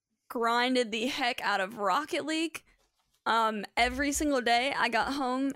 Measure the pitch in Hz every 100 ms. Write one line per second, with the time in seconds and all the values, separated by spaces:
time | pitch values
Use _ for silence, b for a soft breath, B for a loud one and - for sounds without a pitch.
0 | _ _ - 247 233 240 247 254 220 220
1 | 254 294 247 254 226 196 190 233 196 277
2 | 302 330 277 320 320 - _ _ _ _
3 | _ _ - 226 220 214 - - 247 254
4 | 285 277 302 262 233 233 277 - 233 233
5 | 214 285 262 262 277